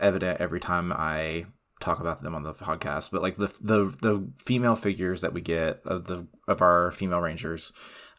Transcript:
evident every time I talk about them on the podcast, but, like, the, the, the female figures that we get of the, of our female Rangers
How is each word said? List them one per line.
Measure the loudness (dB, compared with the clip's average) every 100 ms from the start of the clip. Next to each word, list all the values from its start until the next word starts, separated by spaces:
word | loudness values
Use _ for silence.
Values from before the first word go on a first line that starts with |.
evident | 4 4 0 0
every | -2 -2
time | 0 0 0
I | -2 -2 -2 -2 -4 -8 -16 _ -10
talk | -2 -2
about | -2 -4
them | -6
on | -6
the | -8
podcast, | -8 -6 -4 -2 -4 -4
but, | -2
like, | -2 -2
the, | -4 -4
the, | 2 4 4 2
the | 0 2 -2 -10
female | 0 2 4 2
figures | 0 0 0 0
that | -2
we | -4
get | -2 0 0 -2
of | -4 -4 -4
the, | -8 -10 -10 -2
of | 4
our | 6 6 4
female | 0 -2 0
Rangers | 0 -4 -6 -6 -8 -16 -20 -20 -20